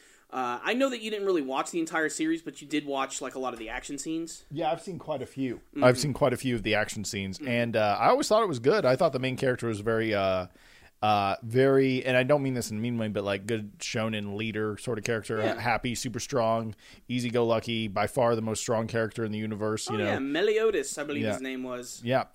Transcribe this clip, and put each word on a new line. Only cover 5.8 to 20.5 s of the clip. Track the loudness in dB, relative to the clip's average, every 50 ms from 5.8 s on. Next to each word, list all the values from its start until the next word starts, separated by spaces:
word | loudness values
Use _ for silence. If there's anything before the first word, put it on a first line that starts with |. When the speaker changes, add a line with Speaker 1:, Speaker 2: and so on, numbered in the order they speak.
| 6
Speaker 2:
I've | 6 6 4
seen | 2 -2 0
quite | 2 2 2 2
a | 0
few | 0 -2 -2
of | -2 0
the | 2 2
action | 2 2 0 -4 -6 -8
scenes, | -6 -6 -4 -4 -6 -6 -6
Speaker 1:
Mm-hmm. | -4 -2
Speaker 2:
and, | 0 0 0 0 2 2
uh, | 2 4 4 4
I | 4 4
always | 4 4 4 2
thought | 2 2 2
it | 2
was | 0 0
good. | 2 2 4 4 4
I | 4 4 4
thought | 4 2 2
the | 0
main | -2 -4 -2 0
character | 0 0 0 0 -2 -4
was | -4 -2
very, | -2 0 0 0 2 2 2
uh, | 2 2 2 2 0 -2 -4 -10 _ -20 -20 -20 -20 -20 -20 _ _
uh, | 2 4 4 4 4 2 0 -2 -4
very, | 0 2 4 6 6 6 6 6 4 2 0 0
and | 2 2 4
I | 4
don't | 4 4 2
mean | 2 0 -2
this | -2 -4 -4
in | -4 -4
a |
mean | -2 -2 -2 -2
way, | -2 -2
but, | -2 -2 0
like, | 0 -2 -2 -2
good | -2 -4 -4 -4 -8 -10 -10
shonen | -8 -6 -4 -2 -2 -2 -2 -4 -4 -4 -4 -4
leader | -4 -4 -2 -2 -2 -2 -4 -4
sort | -6 -4 -4 -2
of | -2
character, | -2 -2 -2 -2 -4 -2 -2
Speaker 1:
Yeah. | 0 0 -2 -2
Speaker 2:
happy, | 0 0 0 0 0 -2 -4
super | -4 -6 -6 -6 -6
strong, | -6 -2 0 2 2 2 2 0 -2 -4 -8 -12 -18 -20 -20 -18 -8 -4
easy-go-lucky, | -4 -2 -2 0 2 4 4 4 4 2 2 0 -2 -2 -2 -2
by | 0 0 0 0
far | 2 2 4 4 4
the | 2
most | 0 -2 -2 -2
strong | 0 0 0 0 0 0
character | 0 0 0 0 -2 -4 -4
in | -4
the | -2 -4
universe, | -4 -4 -2 -2 0 0 0 -2 -2 -4
you | -2
Speaker 1:
Oh, | 0
Speaker 2:
know? | 0
Speaker 1:
yeah, | 0 0 0
Meliodas, | 0 -2 0 2 2 2